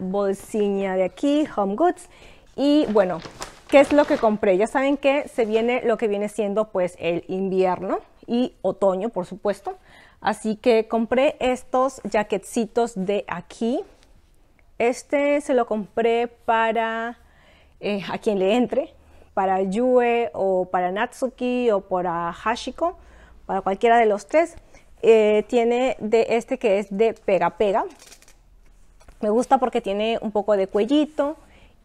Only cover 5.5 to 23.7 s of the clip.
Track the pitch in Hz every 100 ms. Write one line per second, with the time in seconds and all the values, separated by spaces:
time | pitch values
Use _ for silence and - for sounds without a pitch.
5.5 | 220 233 247 233 214 226 202 208 - 208
6.5 | 202 214 196 180 - 165 175 - 190 190
7.5 | 185 185 175 185 349 - _ - 233 247
8.5 | - 190 185 196 185 214 185 175 - 208
9.5 | 196 - 381 _ - - _ - 214 214
10.5 | 214 254 226 220 233 226 247 285 - 254
11.5 | 247 - 254 262 - 202 214 214 196 -
12.5 | - 214 - 233 190 185 202 - 170 -
13.5 | - 226 285 392 _ _ - _ _ _
14.5 | _ _ - 233 254 - 285 285 285 285
15.5 | 254 233 220 190 - 233 233 240 - -
16.5 | 226 170 226 226 226 233 240 _ _ _
17.5 | - _ - 196 202 170 175 - 208 190
18.5 | 233 240 240 - - - - - - 190
19.5 | 190 196 196 254 247 240 233 233 - 190
20.5 | 185 185 185 180 190 247 - 254 - 247
21.5 | 247 247 202 196 185 180 170 170 170 220
22.5 | 233 - 254 339 370 - - - - -
23.5 | 190 185